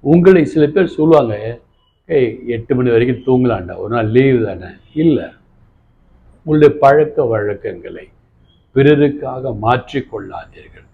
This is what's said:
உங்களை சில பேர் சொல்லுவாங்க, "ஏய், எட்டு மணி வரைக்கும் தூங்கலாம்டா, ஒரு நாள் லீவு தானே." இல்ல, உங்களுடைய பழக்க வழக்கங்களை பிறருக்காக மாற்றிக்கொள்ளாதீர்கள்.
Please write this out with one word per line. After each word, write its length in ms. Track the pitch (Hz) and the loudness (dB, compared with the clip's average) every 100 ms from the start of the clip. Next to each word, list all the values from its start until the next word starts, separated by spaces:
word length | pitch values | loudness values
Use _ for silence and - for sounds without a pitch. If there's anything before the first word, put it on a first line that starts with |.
உங்களை 440 | 139 170 180 185 | 4 4 6 4
சில 220 | 143 156 147 | 2 0 0
பேர் 200 | 156 180 | 0 -2
சொல்லுவாங்க, 720 | - 156 160 117 104 110 120 _ _ _ _ _ | 0 2 4 2 -6 -10 -14 _ _ _ _ _
"ஏய், 320 | 156 123 113 120 | -2 -2 -4 -8
எட்டு 280 | 117 113 | -8 -4
மணி 160 | 127 127 | -2 0
வரைக்கும் 340 | 113 120 123 | 2 0 -2
தூங்கலாம்டா, 520 | - 127 127 104 90 92 | 0 0 2 -2 -6 -10
ஒரு 180 | 98 | -6
நாள் 140 | 117 110 | -4 0
லீவு 380 | 120 135 127 107 | 2 2 2 -2
தானே." 260 | 95 92 - _ | -8 -14 -20 _
இல்ல, 380 | 151 165 139 - _ _ _ _ _ _ _ _ _ _ _ | -2 0 0 -4 _ _ _ _ _ _ _ _ _ _ _
உங்களுடைய 340 | 160 151 147 147 | -2 4 4 6
பழக்க 440 | 139 143 151 160 | 4 4 0 -2
வழக்கங்களை 840 | 127 110 104 101 110 90 - - - _ _ _ _ _ _ | -2 -2 -4 -8 -10 -12 -16 -18 -20 _ _ _ _ _ _
பிறருக்காக 840 | 131 139 147 147 147 135 127 131 107 | 0 2 4 2 -2 -12 -10 -10 -6
மாற்றிக்கொள்ளாதீர்கள். 1200 | 110 - - 143 - 110 95 85 - - - - _ | -2 -2 -4 -10 -10 -12 -12 -16 -18 -20 -20 -20 _